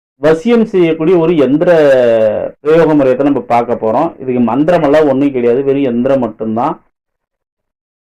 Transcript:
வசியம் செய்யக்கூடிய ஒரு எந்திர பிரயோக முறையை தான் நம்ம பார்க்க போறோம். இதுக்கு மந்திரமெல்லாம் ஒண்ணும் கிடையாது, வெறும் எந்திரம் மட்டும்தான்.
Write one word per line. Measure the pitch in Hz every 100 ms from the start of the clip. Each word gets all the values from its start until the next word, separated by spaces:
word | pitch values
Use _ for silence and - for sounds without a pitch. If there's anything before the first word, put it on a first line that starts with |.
| _ _
வசியம் | 147 160 233 233 220
செய்யக்கூடிய | 185 165 151 160 175
ஒரு | 160 165
எந்திர | 127 151 175 165 143 127 120 113 110 98 92 -
பிரயோக | 147 165 156
முறையை | 147 131 127
தான் | 143
நம்ம | 131
பார்க்க | - 120 120 110
போறோம். | 110 120 165 -
இதுக்கு | 127 123
மந்திரமெல்லாம் | 113 131 156 175 143 156 151
ஒண்ணும் | 131 143
கிடையாது, | 127 120 127
வெறும் | 139 139
எந்திரம் | 135 117 131 135
மட்டும்தான். | 117 - 110 110 143 180 _ _ _ _ _ _ _ _ _ _ _ _